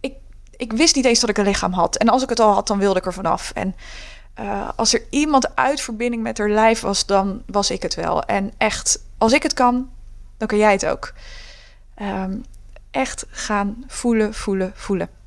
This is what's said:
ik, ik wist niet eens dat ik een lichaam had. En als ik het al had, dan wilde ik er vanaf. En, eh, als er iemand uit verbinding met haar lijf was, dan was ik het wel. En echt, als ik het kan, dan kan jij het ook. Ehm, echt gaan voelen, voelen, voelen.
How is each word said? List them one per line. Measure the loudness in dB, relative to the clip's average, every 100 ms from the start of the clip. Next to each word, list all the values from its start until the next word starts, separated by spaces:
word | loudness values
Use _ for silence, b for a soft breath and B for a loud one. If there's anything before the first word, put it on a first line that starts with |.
ik, | -8 -10 -20 -20 -20 -10
ik | -6
wist | 2 4
niet | 4
eens | 4 4
dat | 4
ik | 2
een |
lichaam | 2 2 0
had. | 2 0 4
En | 4
als | 4
ik | 2
het | 4
al | 4
had, | 4 2
dan | 2
wilde | 2 2
ik | 0
er |
vanaf. | -4 -2 -2 -4
En, | -4 -4 -6 B B B B B
eh, | -12 -6 -6 -6 -2
als | 0
er | 0 0
iemand | -2 4 2 2 0
uit | 0 0
verbinding | -6 -4 -4 -2
met | -4 -2
haar | 0
lijf | 4 4 4
was, | 0 -2 2
dan | 2 2 -4 -4
was | -2 -2
ik | -2
het | -4
wel. | -4 -2 -2
En | 0 -2 -2 0
echt, | 0 0 -2 -4 -4 2
als | 4
ik | 4
het | 2
kan, | 2 2 2 -4 -12 -16 -18 -18 -8
dan | -2
kan | 4
jij | 4
het | 4 2
ook. | -4 -6 -14 B B B B B B B
Ehm, | -10 -6 -4 -4 -6 -10 -18 -20 -20 -8
echt | -4 -4 -6 -12
gaan | -10 -2 -2 -2 -6 -12
voelen, | -4 0 2 2
voelen, | -2 -2 -2 -2
voelen. | -6 -4 -4 -4 -10